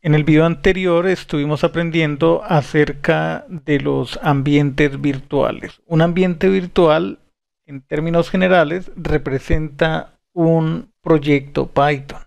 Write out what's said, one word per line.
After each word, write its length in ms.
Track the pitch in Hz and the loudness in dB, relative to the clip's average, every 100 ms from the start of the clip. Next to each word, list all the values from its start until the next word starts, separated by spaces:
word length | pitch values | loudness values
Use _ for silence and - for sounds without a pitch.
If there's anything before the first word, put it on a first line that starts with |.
en 140 | 170 151 | 0 2
el 80 | |
video 200 | 151 156 | 4 4
anterior 600 | 165 156 190 185 185 170 185 | 4 2 0 0 0 0 0
estuvimos 560 | 180 - 151 147 151 | -4 -4 -4 -2 -2
aprendiendo 800 | 165 160 170 165 151 143 165 170 | -2 -2 -2 0 0 2 2 2
acerca 1000 | - 160 - 156 147 143 - 156 160 160 - | 0 -2 0 0 0 0 -2 0 -2 -6 -10
de 300 | 175 156 143 | -12 -2 -2
los 400 | 143 135 127 - | 0 -2 -4 -4
ambientes 760 | 170 139 135 143 143 139 147 139 | -2 0 2 2 2 0 -2 0
virtuales. 800 | 143 139 - 147 123 - - - - | -4 -4 -4 -2 -2 -4 -12 -18 -2
Un 160 | 160 | 0
ambiente 460 | 170 175 185 165 190 | 2 2 0 0 0
virtual, 720 | 190 180 - 165 156 185 - _ _ _ _ | 0 0 2 4 4 0 -8 _ _ _ _
en 160 | _ 139 | _ -20
términos 460 | - 156 165 170 165 | -8 -6 0 0 0
generales, 600 | 190 185 180 147 180 185 - | 0 4 4 2 -2 -8 -12
representa 1200 | 165 151 135 135 - - 156 139 160 156 - _ _ | -4 -2 -2 -6 0 -2 -2 -2 -2 -2 -8 _ _
un 580 | - 165 165 160 165 - _ | 0 2 2 0 -4 -10 _
proyecto 680 | - 156 143 143 139 139 131 | 0 0 2 0 0 -6 -2
Python. 540 | - 143 143 139 - | 0 0 0 -8 -18